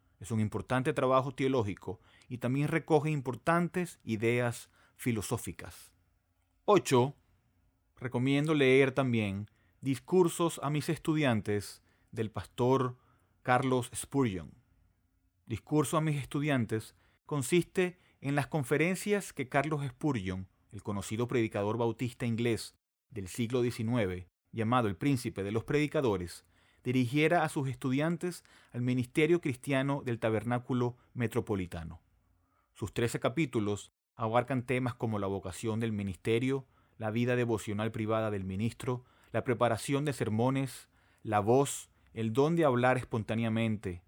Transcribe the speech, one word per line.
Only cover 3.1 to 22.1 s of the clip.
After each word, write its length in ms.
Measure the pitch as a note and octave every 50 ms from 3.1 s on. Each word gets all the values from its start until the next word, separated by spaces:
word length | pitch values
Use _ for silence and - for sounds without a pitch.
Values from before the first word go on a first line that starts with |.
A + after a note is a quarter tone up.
importantes 880 | D3+ C#3+ A#2+ C3 - - - E3 E3 E3+ F3 E3 - F#3 F3+ E3+ - _ -
ideas 680 | A2 A2 G2+ A2+ A#2 A#2+ A#2+ B2 A#2+ A#2 - - _ _ _ _ _ _
filosóficas. 960 | - - B2+ A2+ G#2+ - - A#2+ G#2+ - F#2+ E2+ - - F2+ - - - - _ _ _ _ _ _ _ _ _ _ _ _ _ _ -
Ocho, 520 | A3 G#3 E3+ - - C3+ A#2+ B2 C#3+ - _ _ _ _ _ _ _ _ _ _ _ _ _ _ _ _
recomiendo 580 | - B2 A#2 - A#2+ B2+ C3+ C#3+ C#3+ D3 D#3+ D#3
leer 380 | D3 C3+ B2+ C3 C3+ C3+ B2+
también 580 | B2+ C#3+ C3+ B2+ A#2 A2+ G#2+ G2 F#2+ G2+ G#2+ - _ _ _ _ _ -
Discursos 800 | - C3+ C3 - _ - F3 F#3 F3 E3 - - E3+ D#3+ - -
a 80 | - C#3+
mis 180 | D3+ D3 - -
estudiantes 920 | D#3 - - E3 D3+ D#3 D3 C3 A2+ G#2 - G#2+ G#2 G#2 - - - - _ _ _ _ _ _
del 180 | - A2+ A2 G#2
pastor 640 | - G#2 - - - - B2 B2+ C3 B2+ B2 B2 B2 _ _ _ _ _ _ _ _ _
Carlos 480 | - C3 B2 B2+ C3 C3 B2+ B2+ B2 -
Spurgeon. 600 | - - - - - C#3 C3 A2 F#2+ E2+ D2+ A#1+ - - _ _ _ _ _ _ _ _ _ _ _ _ _ _ _ _ _
Discurso 500 | - A2+ - _ - D3 D3+ D3 - -
a 40 | D#3
mis 220 | D#3 D#3 D3 C#3+
estudiantes 720 | A#2+ - - C#3+ C#3+ D3+ C#3 B2+ A2 - A2 A2 - - _ _ _ _ _ _ _
consiste 720 | - D3+ C#3+ C3 - F3 F3 E3 - - F#3+ F3+ F3+ F3 _ _ _ _ _
en 160 | - C#3 C#3+
las 100 | C#3+ C3
conferencias 840 | - - D#3 B2+ - D3+ C#3 D#3+ F#3 F#3 F3 - G#3 G3+ G3+ - -
que 160 | - - B2+ -
Carlos 360 | - C#3 C#3 D#3 D#3 C#3+ C#3+
Spurgeon, 640 | C3 - - - D3+ C3+ G#2+ F#2 F#2+ F#2 F#2 F#2+ - _ _ _ _
el 140 | - G2 -
conocido 420 | A2 G2+ G2 F#2+ - G#2+ A2 B2
predicador 520 | A#2+ - A#2+ A2+ G#2+ - G#2 G2+ G#2 A2+ A#2
bautista 480 | A#2 A#2 A2+ - C3 A#2